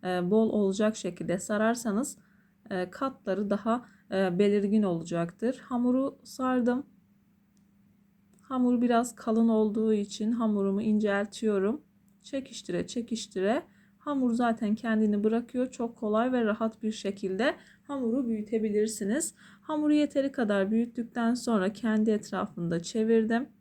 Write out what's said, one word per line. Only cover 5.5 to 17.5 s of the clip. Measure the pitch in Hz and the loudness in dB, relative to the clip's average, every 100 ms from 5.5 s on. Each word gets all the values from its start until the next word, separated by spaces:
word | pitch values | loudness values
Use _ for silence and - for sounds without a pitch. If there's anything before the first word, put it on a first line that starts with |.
| 262 | -4
Hamuru | - 247 247 254 277 277 | -6 -2 2 2 0 -6
sardım. | - - 262 254 240 247 - _ _ _ _ _ _ _ _ _ _ _ _ _ _ _ | -20 -6 0 2 2 0 -4 _ _ _ _ _ _ _ _ _ _ _ _ _ _ _
Hamur | _ 262 247 247 | _ 0 2 4
biraz | 240 233 240 | 4 4 2
kalın | - - 220 226 | -4 0 4 4
olduğu | 220 214 208 220 | 4 2 2 2
için | 214 202 - 214 | 2 0 -4 -2
hamurumu | 233 226 208 196 196 | 0 2 2 2 0
inceltiyorum. | 220 214 214 202 208 - 220 202 190 277 _ _ _ _ | 2 2 2 0 -2 -2 0 2 0 -2 _ _ _ _
Çekiştire | - 269 262 - - 175 190 | -10 -8 -8 -16 -6 -4 -4
çekiştire. | 247 233 220 - - 190 262 - _ _ _ | -6 -6 -8 -6 -2 0 0 -2 _ _ _
Hamur | - 285 254 | -4 0 0
zaten | 233 240 233 214 | 2 0 0 0
kendini | 214 233 220 220 208 | -2 0 2 2 2
bırakıyor. | 214 226 233 254 254 | 2 0 -2 -4 -4
Çok | - 233 - | -4 -8 -6
kolay | 214 214 247 | -2 0 2
ve | 254 | 0
rahat | 220 220 226 220 | 0 0 -2 -4
bir | 220 | -6
şekilde | 214 202 196 190 190 254 | -4 -6 -4 -6 0 -2